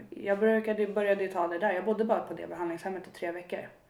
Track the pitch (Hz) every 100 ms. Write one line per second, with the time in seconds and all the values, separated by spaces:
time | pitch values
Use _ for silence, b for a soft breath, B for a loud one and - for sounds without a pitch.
0 | - - 196 202 220 220 214 214 202 202
1 | 202 196 190 185 170 170 208 180 196 208
2 | 226 190 - - 165 170 170 165 190 185
3 | - - 175 175 180 190 - -